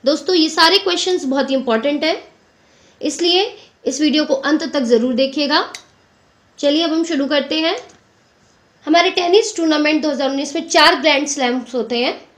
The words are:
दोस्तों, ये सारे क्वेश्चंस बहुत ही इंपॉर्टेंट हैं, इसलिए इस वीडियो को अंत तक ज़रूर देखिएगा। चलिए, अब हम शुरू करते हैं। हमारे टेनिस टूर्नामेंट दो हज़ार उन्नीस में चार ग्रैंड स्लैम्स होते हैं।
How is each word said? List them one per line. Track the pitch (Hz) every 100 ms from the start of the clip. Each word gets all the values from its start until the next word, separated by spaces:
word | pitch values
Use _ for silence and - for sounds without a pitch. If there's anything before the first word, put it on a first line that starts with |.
दोस्तों, | 247 294 - 370
ये | 311
सारे | 339 330 392
क्वेश्चंस | 392 349 - 370 277
बहुत | 269 277
ही | 269
इंपॉर्टेंट | 240 226 277 294
हैं, | 311 403 - _ _ _ _ _ _ _
इसलिए | 302 285 339 359 440 - - _ -
इस | 262
वीडियो | 302 294 302
को |
अंत | 277 277 311 320
तक | 285 233
ज़रूर | 233 247
देखिएगा। | 240 269 302 285 311 440 - _ _ _ _ _ _ _ -
चलिए, | 285 302
अब | 339
हम | 320
शुरू | 330 302 277
करते | 294 277 311
हैं। | 320 440 - - _ _ _ _ _ _ _ _ -
हमारे | 330 359
टेनिस | 370 349 381 453 -
टूर्नामेंट | 320 302 302 311
दो | 302
हज़ार | 262 269
उन्नीस | 277 285 -
में | -
चार | 330 302 349
ग्रैंड | 311 285 285
स्लैम्स | 285 247 254 233 254
होते | 220 233
हैं। | 254 415 -